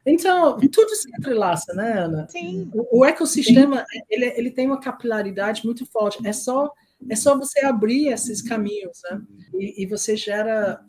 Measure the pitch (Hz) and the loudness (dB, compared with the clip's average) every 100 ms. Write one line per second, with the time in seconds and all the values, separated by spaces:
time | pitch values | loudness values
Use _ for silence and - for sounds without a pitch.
0 | - 330 381 359 320 233 277 - 440 427 | 0 2 2 2 2 4 2 4 4 2
1 | - - 277 226 190 170 - 180 220 214 | -8 -8 -4 0 0 -2 -4 -6 -4 -2
2 | 170 156 156 - 175 185 185 214 240 233 | -2 -4 -6 -10 -8 -8 -6 -6 2 6
3 | 262 320 311 - 254 247 277 262 - - | 6 4 0 2 6 8 8 4 -4 -10
4 | - 214 247 233 240 254 262 269 262 247 | -6 -2 -2 -2 -4 -2 -2 -2 -4 -6
5 | 240 214 202 190 202 220 220 240 262 226 | -4 -4 -4 -4 -4 -4 -4 -6 -6 -2
6 | 208 - 220 214 - 262 294 285 _ _ | -2 -2 -6 -6 -4 -2 -2 -6 _ _
7 | 254 220 285 277 269 - 277 240 214 254 | -8 0 2 2 2 0 2 2 2 2
8 | 294 247 247 208 226 226 202 208 185 - | 0 -2 -4 -8 -6 -4 -4 -6 -10 -14
9 | 180 190 - 202 175 185 196 - 190 208 | -12 -12 -12 -20 -12 -8 -8 -8 -6 -6
10 | - 220 208 208 214 220 202 - | -4 -4 -4 -4 -2 0 -2 -4